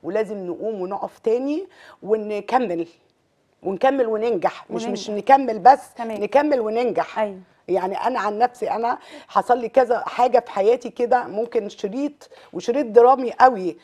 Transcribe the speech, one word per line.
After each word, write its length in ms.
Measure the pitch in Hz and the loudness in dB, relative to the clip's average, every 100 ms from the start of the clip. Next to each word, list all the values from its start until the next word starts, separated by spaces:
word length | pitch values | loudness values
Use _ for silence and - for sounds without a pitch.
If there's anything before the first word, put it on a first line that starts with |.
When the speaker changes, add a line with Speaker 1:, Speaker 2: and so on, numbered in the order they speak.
Speaker 1:
ولازم 340 | 160 208 202 208 180 | -6 -4 -4 -6 -8
نقوم 340 | 165 214 214 | -8 -8 -8
ونقف 380 | 180 196 196 _ | -8 -8 -10 _
تاني 480 | 220 240 269 311 392 _ - - | -2 -2 -2 -6 -8 _ -20 -14
ونكمل، 840 | 185 214 208 208 208 247 226 170 165 _ _ _ _ _ _ _ | -6 -4 -4 -10 -2 -2 0 -6 -8 _ _ _ _ _ _ _
ونكمل 440 | 170 190 269 277 226 | -8 0 0 0 -2
وننجح، 580 | 214 233 202 - - - | -2 -2 -2 -4 -6 -12
مش، 140 | 220 226 | -8 -6
مش 240 | 202 208 | -8 -8
Speaker 2:
وننجح. 140 | 208 | -6
Speaker 1:
نكمل 360 | 196 269 254 214 | 2 4 4 4
بس، 340 | 226 277 - | 6 6 2
Speaker 2:
تمام. 280 | - 226 208 | -12 -10 -6
Speaker 1:
نكمل 380 | 202 269 294 269 | 0 2 2 0
وننجح. 600 | 214 226 247 170 160 - | -2 -2 -2 -2 -4 -4
Speaker 2:
أيوة. 180 | 214 190 180 _ - | -4 -6 -20 _ -4
Speaker 1:
يعني 280 | 180 185 - | -2 -2 -4
أنا 220 | 233 247 | -4 -2
عن 180 | 208 208 | -4 0
نفسي 340 | 240 - - | -2 -2 -6
أنا 260 | 214 233 - - 294 - | -2 -4 -4 -8 -20 -4
حصل 300 | 202 185 247 | -2 2 0
لي 120 | 226 | 2
كذا 300 | 269 240 233 | 2 4 0
حاجة 400 | - - 247 233 | -2 0 4 2
في 120 | 233 | 0
حياتي 380 | 202 202 247 226 | 0 2 2 -2
كده، 380 | - 240 247 156 | -4 2 2 0
ممكن 420 | 202 233 233 202 | -6 -4 -4 -6
شريط 600 | - 202 240 285 285 - - - | -8 -8 -4 -6 -8 -20 -20 -14
وشريط 320 | 175 - 262 240 | -10 -2 -2 4
درامي 460 | 220 240 262 247 - | 6 6 4 0 4
قوي، 380 | 254 220 180 - | 4 4 -6 -8